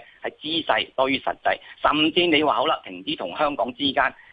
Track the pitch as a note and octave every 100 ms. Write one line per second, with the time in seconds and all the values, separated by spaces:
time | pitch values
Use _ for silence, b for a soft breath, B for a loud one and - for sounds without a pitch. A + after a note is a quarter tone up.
0 | B B A2+ - D3+ E3 C#3 A2 - -
1 | C3+ C3+ - - G2 G2 B - - D3
2 | D#3 F3+ F3 D3+ D3+ A2+ D3+ - - F2+
3 | F#2+ D#3+ F2+ - D3 C#3+ A#2 B2 C#3+ C3+
4 | C3 B B